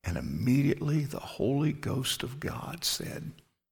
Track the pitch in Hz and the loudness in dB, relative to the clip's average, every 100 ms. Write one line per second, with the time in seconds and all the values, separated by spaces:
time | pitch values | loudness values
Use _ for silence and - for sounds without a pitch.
0 | 95 85 62 73 117 131 143 - 147 151 | -2 -2 -2 0 4 6 6 2 2 2
1 | 143 - - - 113 139 151 147 - 131 | 0 -6 -8 0 2 4 2 0 -2 0
2 | 131 - - 135 - - - - - - | 0 -2 -4 -4 -6 -6 -8 -4 -2 -2
3 | - - - - _ _ _ | -4 -6 -8 -12 _ _ _